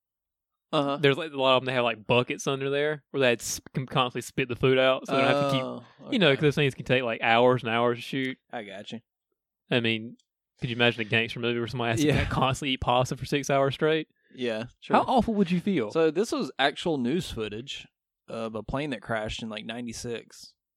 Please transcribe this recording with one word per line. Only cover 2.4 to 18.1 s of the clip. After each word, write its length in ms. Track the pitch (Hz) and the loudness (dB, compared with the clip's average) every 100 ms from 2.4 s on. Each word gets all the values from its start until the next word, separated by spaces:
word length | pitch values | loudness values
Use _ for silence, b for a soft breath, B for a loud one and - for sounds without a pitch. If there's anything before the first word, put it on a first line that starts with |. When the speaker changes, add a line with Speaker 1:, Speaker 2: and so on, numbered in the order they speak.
| - | -4
Speaker 2:
under 240 | 139 139 | -4 -2
there 340 | 143 151 151 - | -2 -2 -4 -6
where 100 | 139 | 0
they 80 | 127 | 2
had 100 | 120 | 2
s-, 200 | - - - | -2 -10 -8
can 120 | - 127 | -8 -2
constantly 360 | - 123 123 | 0 -2 -4
spit 280 | - - 127 | -6 -4 -4
the 60 | 117 | 0
food 220 | 131 131 | 4 4
out, 300 | 131 131 - | 4 2 0
so 80 | 135 | 0
they 60 | |
don't 80 | 135 | 2
have 200 | 143 139 | 2 2
to 60 | 135 | 0
keep, 60 | |
Speaker 1:
Oh, 480 | 127 120 - - - | -2 -8 -16 -20 -6
Speaker 2:
you 80 | 247 | 2
know, 80 | 165 | 4
Speaker 1:
okay. 80 | 139 | 6
Speaker 2:
'cause 40 | |
those 140 | 151 139 | 4 4
things 200 | 143 - | 0 0
can 80 | 131 | 0
take, 180 | 127 | 0
like, 180 | 123 113 | 0 0
hours 420 | 120 117 123 127 | 4 6 6 4
and 80 | 120 | 2
hours 260 | 117 120 120 | 0 2 0
to 20 | |
shoot. 360 | 117 139 131 131 _ | -4 -4 -4 -6 _
Speaker 1:
I 120 | 123 | -14
got 280 | 101 95 107 | -12 -14 -14
you. 80 | 233 - _ _ _ _ _ - | -16 -16 _ _ _ _ _ -4
Speaker 2:
I 80 | 131 | 0
mean, 380 | 113 113 113 - _ _ _ _ | 2 0 -4 -14 _ _ _ _
could 100 | 127 | -6
you 60 | 120 | 2
imagine 260 | 120 117 | 2 2
a 40 | 107 | 0
gangster 340 | 113 113 127 | 0 0 -2
movie 180 | 117 120 | -4 -2
where 80 | 113 | -4
somebody 240 | 123 117 | -4 -2
has 100 | 113 | 2
to 60 | 147 | 2
Speaker 1:
Yeah. 180 | 139 143 | 2 0
Speaker 2:
constantly 440 | - 131 131 143 | 0 0 0 -4
eat 80 | 131 | -2
pasta 340 | - 123 - 131 | 2 2 2 -4
for 80 | 127 | -2
six 240 | 139 135 | -2 0
hours 240 | 139 139 135 | 2 2 2
straight? 320 | 156 160 156 _ _ - | 0 0 -4 _ _ -6
Speaker 1:
Yeah, 300 | 120 110 113 _ - | -4 -4 -8 _ 0
Speaker 2:
How 140 | 240 | 0
Speaker 1:
true. 100 | 311 | 2
Speaker 2:
awful 200 | 254 214 208 | 2 2 0
would 140 | 170 | 0
you 80 | 180 | 0
feel? 280 | 202 180 107 | 0 -2 0
Speaker 1:
So 200 | 156 160 | 2 2
this 200 | 156 226 | 2 -2
was 180 | 190 147 - | -4 -4 0
actual 380 | 139 131 185 147 | -2 0 -4 -2
news 340 | 120 170 - | -2 -2 -4
footage 560 | - 107 104 135 - - _ _ | -8 -8 -8 -12 -14 -18 _ _